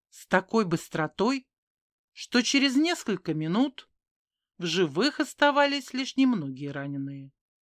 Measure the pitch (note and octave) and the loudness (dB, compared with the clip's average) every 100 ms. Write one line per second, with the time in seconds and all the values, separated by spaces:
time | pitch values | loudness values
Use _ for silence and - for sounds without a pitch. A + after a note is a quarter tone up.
0 | _ - - F#3+ F#3 A3+ F#3+ E3 - D#3+ | _ -18 0 0 2 0 0 -2 -4 -6
1 | D#3 - G3+ C4+ - _ _ _ _ _ | -4 -2 -2 -2 -8 _ _ _ _ _
2 | _ - - B3 A#3 C#4 C4+ B3+ D#4+ E4+ | _ -20 -2 0 2 2 2 2 2 0
3 | - F#3 - D#3 D#3 G3+ C#4+ - - _ | -2 -4 -4 -4 0 0 0 -2 -20 _
4 | _ _ _ _ _ - E3+ E3+ E3+ C#3 | _ _ _ _ _ -8 -4 0 0 2
5 | C#4 - D4 - C#4+ C#4 C#4+ C#4+ - B3+ | 0 0 -6 2 2 4 2 0 -6 -6
6 | C4 - C4 A3+ C#3 C3 C#3+ C#3 C#3 C#3 | -4 2 2 2 -4 -8 -8 -8 -6 -6
7 | C#3 C#3 C3+ _ _ _ | -8 -10 -16 _ _ _